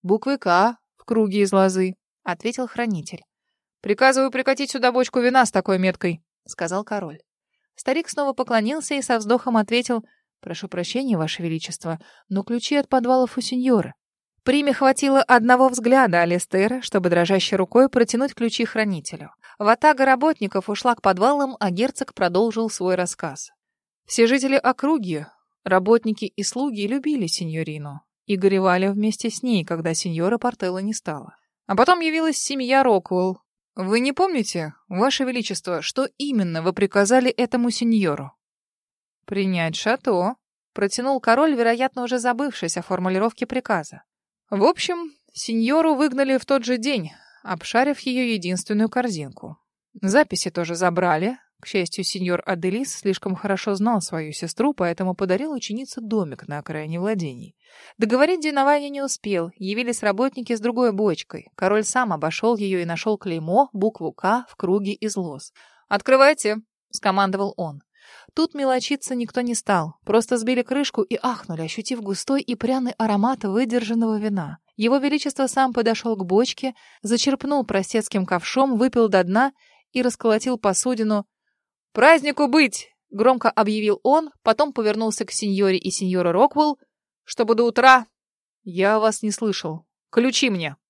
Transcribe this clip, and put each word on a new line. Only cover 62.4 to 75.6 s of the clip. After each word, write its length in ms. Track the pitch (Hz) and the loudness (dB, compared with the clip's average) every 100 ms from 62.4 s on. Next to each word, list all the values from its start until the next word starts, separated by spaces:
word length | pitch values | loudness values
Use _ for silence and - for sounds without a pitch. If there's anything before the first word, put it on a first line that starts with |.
| 226 226 | 0 0
ее 240 | 202 185 | -2 -2
и 60 | 170 | -4
нашел 320 | 165 220 208 | -4 -4 -4
клеймо, 500 | 202 165 160 202 277 | -4 -6 0 0 0
букву 400 | 202 214 - 160 | 0 -2 -2 -10
«К» 340 | - 185 240 247 | -4 0 0 -4
в 80 | - | -6
круге 360 | 180 202 196 | -2 0 -2
из 240 | - 214 202 | -6 -6 -6
лоз. 360 | 175 143 - _ _ _ _ | -8 -10 -18 _ _ _ _
«Открывайте», 760 | 202 - 262 277 302 208 214 _ _ _ | -4 4 6 6 4 -2 -4 _ _ _
скомандовал 600 | - 202 190 196 190 202 - | -4 -2 2 0 0 -4 -6
он. 240 | 165 143 _ _ - - - | -10 -10 _ _ -20 -20 -10
Тут 200 | - 330 | -4 -4
мелочиться 600 | 294 269 254 - 277 - | -2 0 0 -2 -6 -4
никто 280 | 254 233 254 | -6 -4 -4
не 120 | 240 | -4
стал, 420 | 233 - 190 160 - | -4 0 0 -2 -10
просто 340 | - 220 220 247 | 0 0 2 -2
сбили 240 | 220 254 | 0 -2
крышку 400 | 240 269 277 - | 0 -2 -2 -2
и 160 | 202 226 | -4 -2
ахнули, 420 | - 226 - 165 | -4 -6 -10 -8
ощутив 380 | 160 - 208 240 | -8 -8 -8 -8
густой 400 | 196 196 - 277 | -6 -6 -2 -2
и 140 | - | -2
пряный 400 | 233 226 262 247 - | -4 -2 -2 -2 -2
аромат 480 | 220 202 233 269 | 0 2 0 0
выдержанного 760 | 202 202 247 240 214 226 226 214 | -2 -2 0 -2 -2 0 0 -2
вина. 400 | 214 196 151 160 _ - | -2 -4 -6 -12 _ -2
Его 200 | 220 269 | 2 2
Величество 500 | 277 294 285 - 262 | 2 -2 -4 -4 -2
сам 280 | 269 | 0